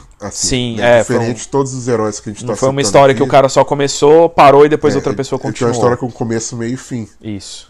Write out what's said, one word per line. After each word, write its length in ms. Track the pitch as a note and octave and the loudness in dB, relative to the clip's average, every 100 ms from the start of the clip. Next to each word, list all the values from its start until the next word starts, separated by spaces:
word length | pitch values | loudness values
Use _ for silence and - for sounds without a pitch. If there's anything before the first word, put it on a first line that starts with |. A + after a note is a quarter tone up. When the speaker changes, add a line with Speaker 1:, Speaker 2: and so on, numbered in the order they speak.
| - _ | -20 _
Speaker 1:
assim, 260 | G2+ - - | -14 -8 -4
Speaker 2:
Sim, 300 | B2+ B2 A2+ | -4 -4 -2
Speaker 1:
né? 240 | A#2+ A#2+ | 2 2
Speaker 2:
é, 40 | |
foi 120 | G#2+ A#2+ | 2 -2
Speaker 1:
Diferente 240 | A#2 A#2 | -2 -6
Speaker 2:
um 20 | |
Speaker 1:
de 60 | - | -6
todos 260 | C#3 C3+ | -4 -4
os 140 | B2+ A#2+ | -6 -4
heróis 320 | A#2 G#2+ G#2 | -2 -4 -6
que 100 | - | -12
a 20 | |
gente 120 | G2+ | -12
Speaker 2:
não 100 | A#2 | -8
Speaker 1:
tá 20 | G#2 | -2
Speaker 2:
foi 120 | C3+ | -2
uma 60 | |
Speaker 1:
citando 60 | C#3 A2 | -2 2
Speaker 2:
história 260 | G2+ C#3 | 4 4
Speaker 1:
aqui. 80 | A#2 | 4
Speaker 2:
que 60 | C3+ | 2
o 20 | |
cara 200 | C3+ C3+ | 2 2
só 160 | C#3+ | 2
começou, 640 | C3+ C#3+ C#3 - D3 D#3+ E3+ | 0 0 -4 0 4 4 4
parou 360 | - C#3+ C#3 | 4 6 8
e 40 | D3+ | 4
depois 260 | D3 D3+ | 4 0
Speaker 1:
É, 40 | C#3 | -2
Speaker 2:
outra 120 | C#3 | -4
Speaker 1:
ele, 60 | A#2 | -6
Speaker 2:
pessoa 200 | C3+ C3 | -6 -6
Speaker 1:
ele 60 | |
tem 60 | - | -6
uma 40 | |
Speaker 2:
continuou. 200 | - A#2+ | -4 -2
Speaker 1:
história 240 | A#2+ A#2 B2 | 0 0 0
com 120 | B2+ | -6
começo, 480 | - A#2 A2+ A2+ B2 | -8 -6 -6 -6 -8
meio 180 | A#2 | -8
e 20 | B2+ | -8
fim. 320 | - B2 G#2+ _ | -10 -12 -12 _
Speaker 2:
Isso. 460 | G#2 G2+ - - | -12 -12 -14 -20